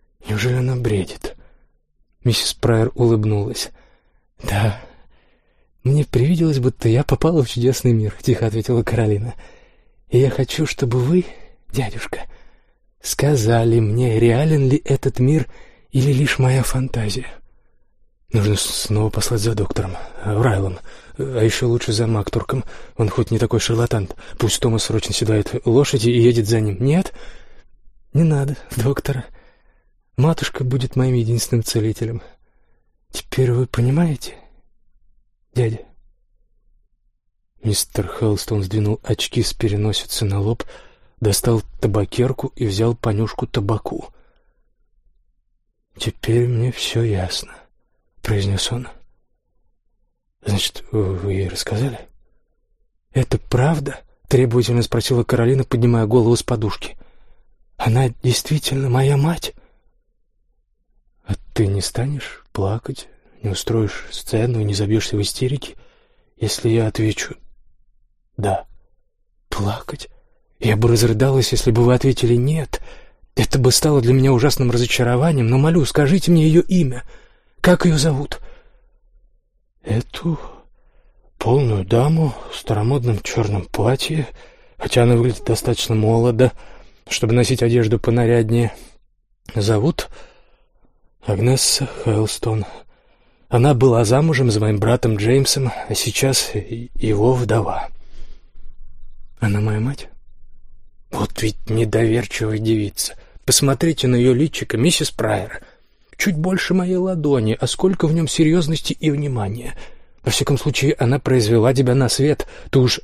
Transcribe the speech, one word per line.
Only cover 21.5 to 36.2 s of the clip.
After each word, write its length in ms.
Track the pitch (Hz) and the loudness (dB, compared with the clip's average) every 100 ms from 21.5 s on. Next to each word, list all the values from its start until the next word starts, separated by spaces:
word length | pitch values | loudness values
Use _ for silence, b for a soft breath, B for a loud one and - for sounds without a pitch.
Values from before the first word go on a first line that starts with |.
| - 123 | 2 0
лучше 240 | 117 - | 0 0
за 140 | 110 117 | -2 0
Мактурком. 580 | 110 101 - - 131 - B B B | 0 -2 -4 -4 -4 -6 B B B
Он 140 | 107 | -2
хоть 200 | - 113 | 0 0
не 80 | 110 | 0
такой 220 | 117 113 | 0 0
шарлатан. 480 | - 117 120 113 98 - B B | 0 0 0 -2 -4 -10 B B
Пусть 200 | 113 - | -2 0
Томас 240 | 127 113 | 0 0
срочно 280 | - 110 - | 0 -2 -2
седлает 420 | - 107 107 104 120 - | -4 0 0 -2 -4 2
лошади 420 | 117 143 - 113 | 4 4 2 2
и 120 | 120 | 4
едет 260 | 117 120 104 | 4 4 2
за 140 | 113 | 0
ним». 180 | 107 92 | 0 -2
«Нет, 320 | 131 165 190 B B B B B B - - - _ | 0 2 0 B B B B B B -20 -20 -20 _
не 80 | 135 | 0
надо 340 | 165 147 139 147 - - | 2 2 -2 -6 -8 -2
доктора. 500 | 117 139 - 131 - b b b b b b _ _ - | -2 0 -2 -6 -8 b b b b b b _ _ 0
Матушка 480 | 147 165 - - | 2 2 -4 -4
будет 320 | 127 131 127 - | -2 -2 -2 0
моим 180 | 127 | 0
единственным 480 | 123 113 117 - 120 | 0 0 -2 0 -2
целителем. 600 | 110 117 107 101 110 117 - b b b b b b b _ | -2 -2 -2 -2 -6 -8 -10 b b b b b b b _
Теперь 420 | - - - 131 | -14 -6 0 2
вы 140 | 120 127 | 2 -2
понимаете, 680 | - 120 143 170 139 - - - _ _ _ _ _ _ _ _ _ _ | 0 0 2 0 -2 -8 -18 -20 _ _ _ _ _ _ _ _ _ _
дядя?» 260 | - 117 110 - - - _ | -2 -2 -4 -10 -20 -20 _